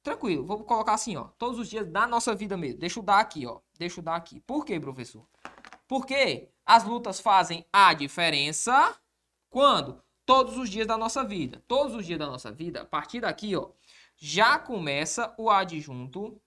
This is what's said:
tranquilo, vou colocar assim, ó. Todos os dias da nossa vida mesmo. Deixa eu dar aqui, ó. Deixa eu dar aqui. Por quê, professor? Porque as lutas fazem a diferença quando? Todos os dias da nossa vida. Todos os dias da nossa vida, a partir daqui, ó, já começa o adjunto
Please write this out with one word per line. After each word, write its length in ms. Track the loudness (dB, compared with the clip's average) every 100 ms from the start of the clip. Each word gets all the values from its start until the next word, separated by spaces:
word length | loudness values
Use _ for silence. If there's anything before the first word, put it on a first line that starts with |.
tranquilo, 440 | -8 -6 -2 -2 -2
vou 160 | -6
colocar 320 | -2 0 2
assim, 220 | 0 -2 -8
ó. 80 | -10 _
Todos 220 | -8 -6
os 100 | -8
dias 160 | -8 -6
da 180 | 0 0
nossa 260 | 0 -2
vida 220 | -4 -4 -6
mesmo. 220 | -6 -6
Deixa 220 | -6 -6
eu 20 |
dar 160 | 2 2
aqui, 280 | 2 -4 -10
ó. 120 | -12 _ _
Deixa 220 | -10 -8
eu 60 |
dar 100 | -6
aqui. 240 | -6 -6 -20
Por 220 | _ -6
quê, 140 | -4 -6
professor? 480 | -6 -12 -14 -16 _ _ -20 -20 -20 -20 _
Porque 600 | -4 -2 0 0 0 -8 _
as 200 | 6 6
lutas 340 | 6 -6 -6 -6
fazem 480 | 2 4 4 -4 0
a 200 | 6 8
diferença 1040 | 6 -2 0 0 2 -2 -2 2 4 4 0 _ _ _ _ _
quando? 500 | 4 4 4 0 -10 _ _
Todos 320 | 4 4 4 -2
os 140 | -6
dias 160 | -4 -2
da 100 | -2
nossa 280 | -2 -4
vida. 360 | -4 -4 -6 -8 _
Todos 260 | 0 0 -4
os 100 | -8
dias 140 | -6
da 60 | -6
nossa 240 | -10 -12
vida, 300 | -10 -10 -10
a 20 |
partir 380 | -6 -6 -6 -6
daqui, 340 | -6 -6 -4 -4
ó, 140 | -4 _ _ -20 _ _
já 400 | -6 4 6 4
começa 760 | 0 -6 -4 -2 -2 -4 -6 -4
o 140 | 4
adjunto 920 | 4 2 -6 -10 -12 -12 -10 -12 -14